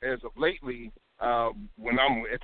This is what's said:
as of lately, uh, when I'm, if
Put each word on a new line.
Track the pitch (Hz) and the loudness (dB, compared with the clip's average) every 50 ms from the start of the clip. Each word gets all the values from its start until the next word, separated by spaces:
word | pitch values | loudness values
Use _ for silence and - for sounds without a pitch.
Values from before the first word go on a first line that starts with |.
| 123 | -4
as | 131 131 117 123 | -4 -4 -4 -6
of | 113 - | -10 -4
lately, | 117 151 170 190 160 143 127 123 120 117 107 - - _ _ _ - | 0 0 0 0 0 -4 -8 -8 -8 -10 -14 -14 -18 _ _ _ -2
uh, | - 120 120 117 117 113 104 104 104 - - | 0 2 2 2 2 0 -2 -4 -10 -14 -14
when | - 110 120 120 131 | -8 -2 2 4 4
I'm, | 135 139 127 113 113 110 | 6 4 4 2 0 -2
if | 117 123 | -4 0